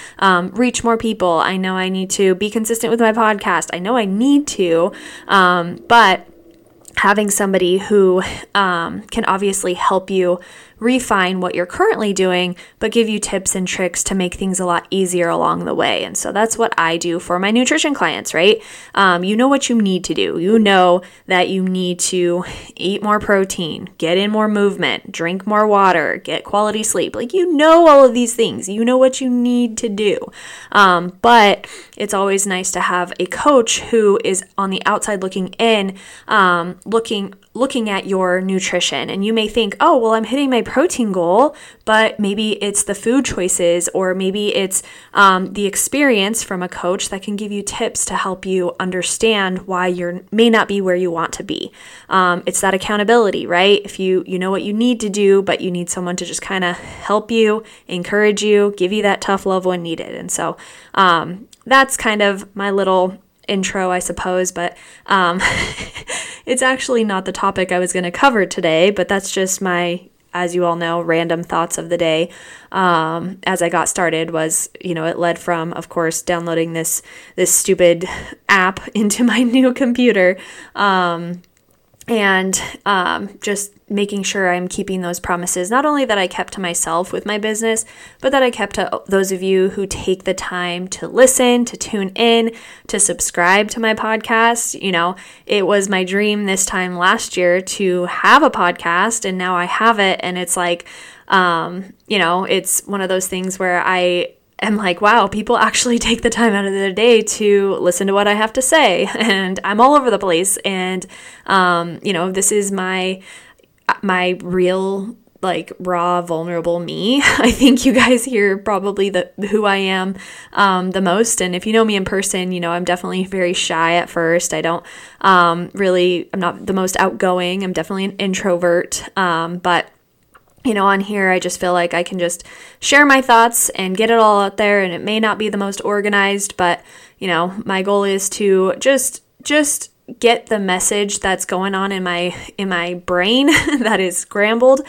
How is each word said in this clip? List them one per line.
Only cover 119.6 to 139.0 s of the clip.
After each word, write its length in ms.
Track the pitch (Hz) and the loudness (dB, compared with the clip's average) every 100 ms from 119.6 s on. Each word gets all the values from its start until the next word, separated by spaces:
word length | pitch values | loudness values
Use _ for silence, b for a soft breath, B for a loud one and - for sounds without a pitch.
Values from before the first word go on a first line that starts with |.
I 120 | 208 196 | 0 0
am, 400 | 190 190 190 190 B B B | 0 -2 -2 -6 B B B
um, 380 | - 202 185 185 | 0 2 2 0
the 100 | 190 | 0
most. 400 | 190 180 226 - | 2 2 2 0
And 140 | 185 | -2
if 120 | 180 220 | -4 0
you 60 | |
know 120 | 226 | 2
me 120 | 220 202 | 2 0
in 80 | |
person, 480 | 190 190 196 196 180 | -2 -4 -2 -4 -4
you 80 | 180 | -4
know, 120 | 170 | -4
I'm 120 | 175 | -2
definitely 400 | 180 180 185 180 | -2 -4 -4 -6
very 280 | 185 190 175 | -4 -2 -2
shy 420 | 175 - 170 165 | -2 -4 0 2
at 160 | 170 - | 2 0
first. 420 | - 165 170 170 | -2 0 0 -2
I 80 | 156 | -4
don't, 240 | 165 170 B B B B | -4 -4 B B B B
um, 500 | 190 185 175 170 175 | 4 6 6 2 -4
really, 540 | 190 196 180 180 175 - | -2 0 2 2 0 -4
I'm 80 | 196 | -4
not 260 | 175 - 196 | -4 -4 -4
the 60 | |
most 240 | 190 185 - | -2 -2 0
outgoing. 680 | 190 - 190 180 180 185 | 0 0 0 0 -2 -2
I'm 100 | 190 | -4
definitely 340 | 175 160 196 196 | -4 -4 -4 -6
an 100 | 196 | -4
introvert. 880 | 196 185 202 175 175 170 - - - - | -4 -2 -2 0 2 0 -2 -8 -8 -4
Um, 420 | 185 165 165 180 | -2 -2 -4 -4
but, 300 | 180 170 - _ _ _ _ _ _ _ | 0 0 -2 _ _ _ _ _ _ _
you 100 | 269 | -2
know, 120 | 208 196 | 0 2
on 140 | 196 | 2
here, 300 | 196 208 190 | 0 -2 0
I 80 | 185 | 0
just 220 | 180 - | -2 -4
feel 120 | 180 | -2
like 220 | 180 175 | 0 0
I 80 | 165 | -2
can 160 | 175 185 | -4 -4
just 260 | 175 - B B B B | -4 -6 B B B B
share 260 | - 277 294 | 2 4 6
my 160 | 269 | 4
thoughts 460 | 262 233 233 240 - | 4 4 4 2 -2
and 260 | - 185 185 | -4 -4 0
get 140 | 220 | 2
it 80 | 233 | 4
all 220 | 220 202 | 6 4
out 160 | 196 196 | 2 0
there. 260 | 208 202 | 0 2
And 100 | 185 | 0
it 100 | 170 | -4
may 180 | - 214 | -4 0
not 180 | 220 202 | 0 0
be 100 | 214 | -4
the 80 | 208 | -4
most 240 | 196 196 | -4 -4
organized, 720 | 185 208 208 202 196 202 202 - | -4 -2 0 2 2 0 -4 -2
but, 260 | 180 170 B B B B | 0 0 B B B B
you 100 | 196 | -2
know, 260 | 170 175 190 | -2 -2 -4
my 180 | - 190 | -4 -4
goal 220 | 190 202 | 0 0
is 240 | 202 196 196 | 0 -2 -4
to 440 | - 208 190 185 - | -2 2 2 2 0
just, 440 | 262 269 | 0 2